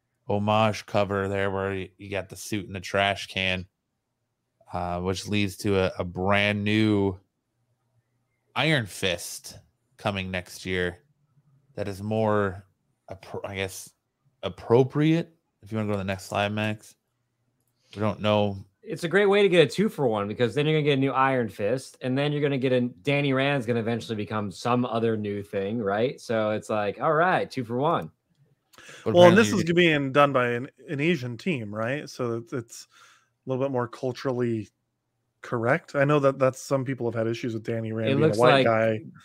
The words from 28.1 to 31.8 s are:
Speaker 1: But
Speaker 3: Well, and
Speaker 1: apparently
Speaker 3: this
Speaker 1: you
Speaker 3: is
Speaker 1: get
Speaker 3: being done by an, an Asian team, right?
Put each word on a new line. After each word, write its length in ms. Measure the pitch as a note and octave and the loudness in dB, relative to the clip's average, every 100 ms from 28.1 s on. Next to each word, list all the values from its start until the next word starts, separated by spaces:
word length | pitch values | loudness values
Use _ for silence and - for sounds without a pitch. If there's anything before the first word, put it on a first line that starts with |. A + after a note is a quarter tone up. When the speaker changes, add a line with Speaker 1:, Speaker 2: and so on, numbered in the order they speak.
| - _ _ _ _ _ - - - | -14 _ _ _ _ _ -20 -20 -8
Speaker 1:
But 100 | - | 2
Speaker 3:
Well, 100 | F3 | 8
and 100 | F3 | 10
Speaker 1:
apparently 20 | F#3 | 10
Speaker 3:
this 80 | G#3 | 6
Speaker 1:
you 60 | G3+ | 2
Speaker 3:
is 60 | |
Speaker 1:
get 120 | E3 E3+ | 2 4
Speaker 3:
being 360 | E3+ D3+ C3+ | 4 4 2
done 200 | C3+ C#3+ | 4 6
by 160 | C3 B2 | 4 0
an, 180 | A#2+ C#3 - B2 | -2 -6 -14 -10
an 120 | C#3+ | -2
Asian 360 | D#3 D#3+ B2 A#2 | 0 0 -4 -6
team, 360 | F#3+ C#3 G#2 | -4 -4 -4
right? 340 | G#2+ | -4